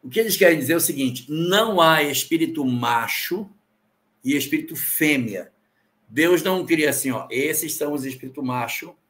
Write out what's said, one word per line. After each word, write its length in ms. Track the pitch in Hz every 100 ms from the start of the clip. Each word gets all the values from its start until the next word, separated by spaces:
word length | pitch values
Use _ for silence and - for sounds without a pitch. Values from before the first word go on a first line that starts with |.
O 60 | 131
que 100 | 202
eles 180 | 226 165
querem 220 | 180 160
dizer 140 | 127
é 40 | 165
o 40 |
seguinte, 460 | 165 143 131 127 -
"Não 520 | 156 175 202 226 190
há 220 | 160 160
espírito 640 | 147 131 - 165 151 147
macho 840 | 131 123 120 120 110 - - 185 202 _ _ _ _ _ _ _
e 120 | 127 143
espírito 380 | 131 156 156
fêmea." 800 | 160 - - 156 143 113 95 - _ _ _ _ _ _
Deus 340 | 113 170 175
não 240 | 175 - -
cria 240 | 160 147
assim, 220 | - 135
ó, 160 | 113 82
esses 440 | 117 151 156 160
são 180 | - 147
os 120 | 147
espíritos 400 | 135 131 131 131
macho 500 | 131 123 117 - 170 -